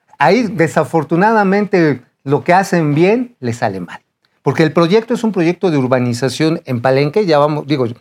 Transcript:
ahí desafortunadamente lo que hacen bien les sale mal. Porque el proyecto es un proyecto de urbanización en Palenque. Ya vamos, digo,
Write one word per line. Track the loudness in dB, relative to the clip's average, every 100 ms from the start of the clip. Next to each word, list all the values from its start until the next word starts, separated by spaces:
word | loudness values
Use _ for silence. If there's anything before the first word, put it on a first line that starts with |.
| _ 0
ahí | 2 2 0 -2 0 0 0 -2 -2
desafortunadamente | 0 2 2 2 0 0 2 2 0 -8 _
lo | -4 -2
que | 2
hacen | 0 2 0 0 2
bien | 2 0 -4 _
les | -8 -4
sale | -4 -4
mal. | -10 -16 _ _ _ _
Porque | -4 0
el | 2
proyecto | 2 2 0 0
es | -4
un | -2
proyecto | 0 -2 0 -2
de | 0
urbanización | 0 0 0 -2 -4 -2 -2 -2 -6
en | -4
Palenque. | 0 0 0 -2 0
Ya | 2
vamos, | 2 -2 -4
digo, | -2 -2 -6